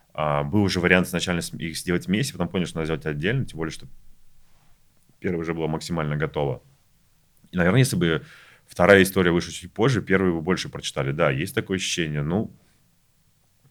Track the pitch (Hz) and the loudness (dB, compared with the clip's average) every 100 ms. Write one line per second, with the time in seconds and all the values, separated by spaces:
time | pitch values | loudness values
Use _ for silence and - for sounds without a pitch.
0 | _ 78 76 73 71 104 98 90 87 90 | _ -4 -2 0 0 0 2 2 4 4
1 | 90 85 92 85 85 - 82 78 - 85 | 4 -2 -2 -4 -4 -8 -8 -8 -2 -2
2 | 87 104 135 92 87 95 80 82 78 80 | 0 -2 -2 -6 -4 -4 -4 -4 -4 -4
3 | 80 73 87 131 107 73 80 - 67 - | -4 -4 -2 -2 -4 -6 -8 -8 -16 -18
4 | - - - - - - _ - _ _ | -20 -20 -20 -20 -20 -20 _ -20 _ _
5 | _ _ 95 85 82 82 78 80 - 85 | _ _ -6 -4 -4 -4 -4 -4 -4 -4
6 | 76 73 76 76 71 62 _ _ _ _ | -2 -2 -4 -2 -4 -4 _ _ _ _
7 | _ _ _ _ - 90 87 120 127 95 | _ _ _ _ -8 0 2 4 4 2
8 | 85 78 - - - - _ - 90 98 | 2 0 -4 -20 -20 -20 _ 2 8 8
9 | 92 98 87 85 82 - 87 - 127 110 | 8 4 2 2 -2 -10 -12 0 2 2
10 | 73 95 92 82 80 87 73 73 - 76 | 2 2 2 0 0 -2 -4 -10 -8 -4
11 | 67 73 78 67 95 - - 95 - - | -2 2 2 0 -2 -4 -4 -4 -4 -4
12 | 78 73 73 95 113 - _ _ _ _ | -4 -4 -2 -2 -4 -10 _ _ _ _
13 | _ _ _ _ _ _ _ | _ _ _ _ _ _ _